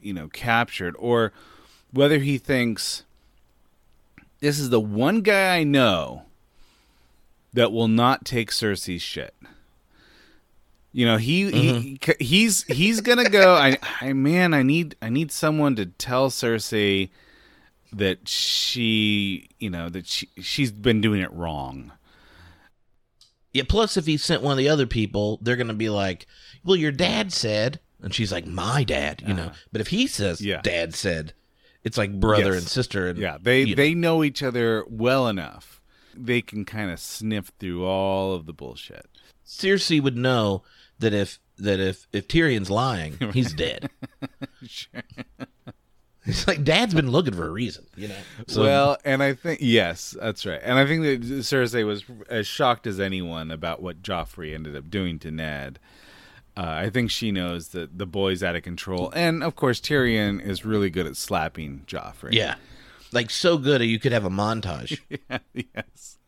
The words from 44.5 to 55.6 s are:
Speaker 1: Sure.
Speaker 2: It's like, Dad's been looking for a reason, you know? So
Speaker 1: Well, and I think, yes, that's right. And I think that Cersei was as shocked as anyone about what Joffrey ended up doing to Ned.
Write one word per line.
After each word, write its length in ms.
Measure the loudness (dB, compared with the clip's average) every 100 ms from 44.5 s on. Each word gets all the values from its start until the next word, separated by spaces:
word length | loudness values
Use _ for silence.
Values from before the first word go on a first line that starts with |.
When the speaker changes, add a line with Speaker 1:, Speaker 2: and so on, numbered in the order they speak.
| _
Speaker 1:
Sure. 380 | -18 -16 -14 -16 -16 -16 -18 _ -18 _ -20 -20 _ _ _ _ -6
Speaker 2:
It's 200 | -2 0
like, 160 | 0
Dad's 300 | 2 4 4
been 160 | 2 4
looking 220 | 2 2
for 120 | -2 -6
a 40 |
reason, 360 | -4 -6 -8 -20 -16
you 120 | -14
know? 60 | -14 -16 -18 -6
So 140 | 2
Speaker 1:
Well, 360 | 4 6 4 2 0
and 160 | 0
I 100 | 0
think, 280 | 0 -4 -2
yes, 520 | 4 4 4 -2 -10 -8
that's 240 | -6 -6
right. 160 | -6 -6
And 160 | 0 4
I 60 | 4
think 160 | 4
that 200 | 2 0 -2 -6
Cersei 440 | 0 2 2 0 0
was 180 | -2 -8 -20 -6
as 180 | -4 -4
shocked 400 | 0 2 2 -2
as 140 | -2
anyone 500 | -2 -2 -4 -6 -8
about 300 | -8 -6 -6
what 220 | -8 -12
Joffrey 520 | -6 -6 -6 -10 -12
ended 220 | -10 -10 -12
up 140 | -8
doing 280 | -4 -4 -4
to 100 | -8
Ned. 480 | -8 -8 -8